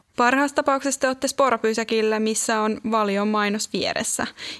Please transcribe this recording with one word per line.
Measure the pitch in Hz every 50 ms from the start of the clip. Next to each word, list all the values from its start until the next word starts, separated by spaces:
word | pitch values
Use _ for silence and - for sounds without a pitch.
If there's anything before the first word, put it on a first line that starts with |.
| _ _ _
Parhaassa | - 240 240 262 269 285 285 -
tapauksessa | 302 285 285 269 269 269 277 - -
te | 277 262
ootte | 262 262 285 254
sporapysäkillä, | - - 277 254 233 226 - 220 220 233 226 - 226 220 214 214 190 214
missä | 220 220 220 - - - 226 214
on | 214 220 214 - - 214
Valion | 220 220 208 202 196 202 208 214
mainos | 214 214 208 202 202 214 - -
vieressä. | - 180 - - - - 226 - - - - - - - - - - -